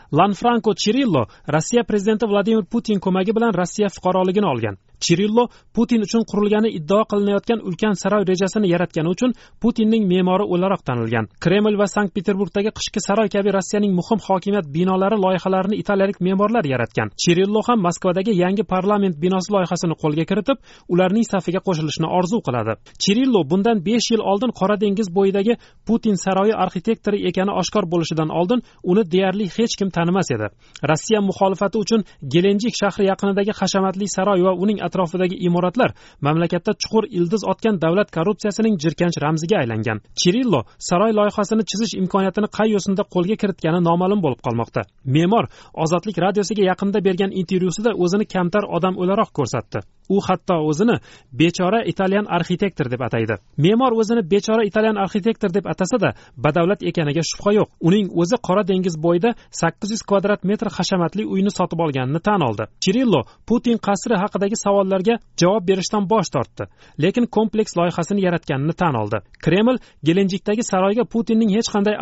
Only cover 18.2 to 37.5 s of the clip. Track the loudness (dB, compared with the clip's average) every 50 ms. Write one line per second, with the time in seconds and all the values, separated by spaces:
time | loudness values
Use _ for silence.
18.2 | 0 0 2 2 2 0 0 -2 -2 -2 -2 -2 0 0 0 2 0 0 -2 -2
19.2 | -2 0 0 0 -2 0 0 0 0 0 -2 -2 -2 -2 -2 -2 -2 -2 0 0
20.2 | -2 0 -2 -2 0 -2 -2 -2 -4 -20 -20 -20 _ -2 0 2 2 2 2 0
21.2 | 0 0 -2 -4 -2 -2 -4 -2 -2 -2 -2 -2 -2 -4 -4 -4 -4 -2 0 -2
22.2 | 0 0 -2 -4 -2 -2 -4 -2 -2 -4 -4 -6 -10 -20 -12 -4 0 0 2 2
23.2 | 2 2 2 2 2 2 0 0 2 2 0 0 0 0 0 0 0 0 -2 0
24.2 | 0 0 0 0 0 -4 -2 -2 0 0 0 0 0 -2 0 -2 -4 -2 0 0
25.2 | 2 2 2 0 0 0 0 -2 -4 -20 _ -16 -2 -2 -2 0 2 0 0 0
26.2 | 0 0 0 2 2 2 2 0 -2 -2 -2 -4 -2 -2 -4 -2 0 -2 -2 0
27.2 | -2 -2 -2 0 -2 -2 -2 -2 -4 -2 -2 -2 -2 0 0 -2 0 0 -2 -2
28.2 | -2 0 0 -2 0 0 0 -2 -2 -8 _ _ -2 2 2 2 2 2 0 0
29.2 | 2 2 0 -2 -4 -4 -2 -2 -2 -2 -2 -4 -4 -4 -2 0 0 2 2 0
30.2 | 0 0 -2 -4 -4 -6 -8 _ _ -20 _ -6 -2 0 0 0 2 0 0 2
31.2 | 2 0 0 2 2 0 2 0 -2 -2 -2 -2 0 2 0 0 0 -2 -12 -14
32.2 | -10 0 2 2 4 4 2 2 0 -2 -2 -2 -2 -2 0 0 0 0 0 0
33.2 | 0 0 0 0 0 -2 -2 -2 -2 0 0 0 0 0 -2 -2 -6 -4 -2 -2
34.2 | 0 2 2 4 4 2 2 2 0 0 0 -2 -4 -4 -2 -2 -2 -2 0 -2
35.2 | -2 -2 -2 -2 0 0 2 2 0 0 0 0 0 0 0 -6 -20 -20 -12 -4
36.2 | -2 0 2 2 0 0 -2 -2 -2 -2 -4 -4 -6 0 0 0 0 0 -2 -2
37.2 | 0 0 0 -2 -2 -2